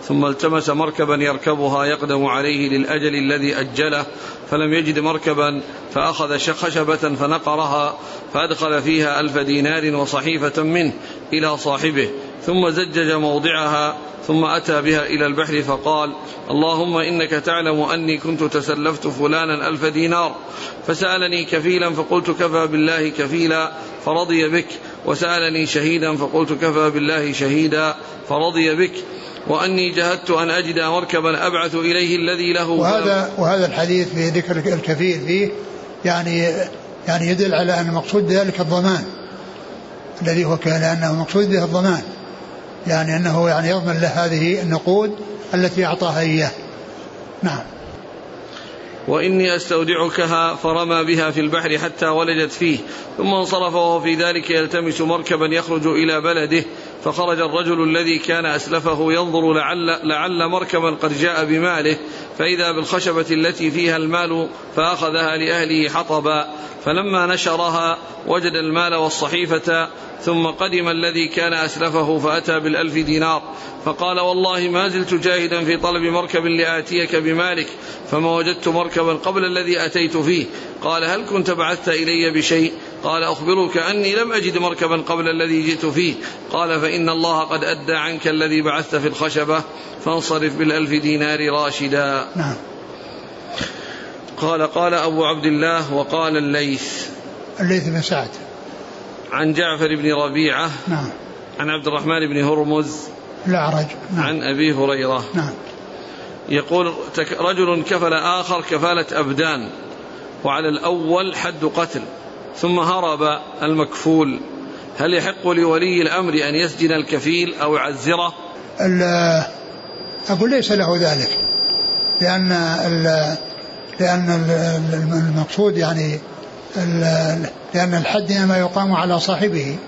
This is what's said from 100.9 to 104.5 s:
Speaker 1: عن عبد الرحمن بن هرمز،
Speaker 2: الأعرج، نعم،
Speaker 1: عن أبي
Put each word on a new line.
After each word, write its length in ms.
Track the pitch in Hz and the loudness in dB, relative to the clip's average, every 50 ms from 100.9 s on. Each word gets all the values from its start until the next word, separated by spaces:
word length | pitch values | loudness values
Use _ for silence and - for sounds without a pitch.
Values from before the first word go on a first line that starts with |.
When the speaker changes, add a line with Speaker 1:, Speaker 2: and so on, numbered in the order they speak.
| 170 156 139 117 - - - - - - - - - - | -2 -2 -2 -4 -8 -10 -14 -16 -16 -16 -16 -16 -8 -6
Speaker 1:
عن 120 | 151 151 | -4 -2
عبد 160 | 156 156 139 | -2 -2 -2
الرحمن 420 | 151 147 147 - 147 165 165 156 147 | -2 -2 -2 -2 0 0 0 0 0
بن 160 | 143 143 143 | 0 2 2
هرمز، 520 | 143 151 151 151 147 151 151 151 151 - - - - - - - - - - - | 2 4 2 2 2 2 2 0 -2 -4 -10 -12 -14 -14 -16 -16 -16 -16 -8 -2
Speaker 2:
الأعرج، 400 | 185 180 175 151 151 156 156 156 151 - - - - 190 | 0 0 2 2 2 0 0 -2 -2 -6 -12 -10 -4 -2
نعم، 80 | 170 151 | -2 0
Speaker 1:
عن 160 | 143 156 160 123 | 0 -2 -2 -2
أبي 300 | 131 | -2